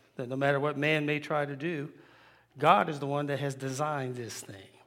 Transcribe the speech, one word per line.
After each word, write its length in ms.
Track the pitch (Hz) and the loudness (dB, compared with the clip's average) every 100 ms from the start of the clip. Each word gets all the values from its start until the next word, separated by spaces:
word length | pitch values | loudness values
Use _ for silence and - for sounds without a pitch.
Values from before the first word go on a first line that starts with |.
| _ - | _ -10
that 140 | 120 | -6
no 60 | 135 | 0
matter 240 | 139 139 | 4 4
what 180 | 147 139 | 2 0
man 280 | 147 156 147 | 2 2 2
may 140 | 147 | -2
try 240 | - 151 | 0 -2
to 120 | 143 135 | -2 -4
do, 340 | 165 156 147 - - - - - _ 120 | -6 -4 -8 -12 -20 -20 -20 -20 _ 2
God 300 | 147 202 170 | 6 6 4
is 120 | 143 | -2
the 80 | 139 | -2
one 180 | 143 143 | -2 -2
that 140 | 139 | -2
has 160 | 139 127 | -4 -4
designed 600 | 135 131 151 147 127 123 | -6 -4 -2 -2 -4 -6
this 260 | 113 - | -8 -12
thing. 260 | - 98 98 - | -14 -16 -18 -20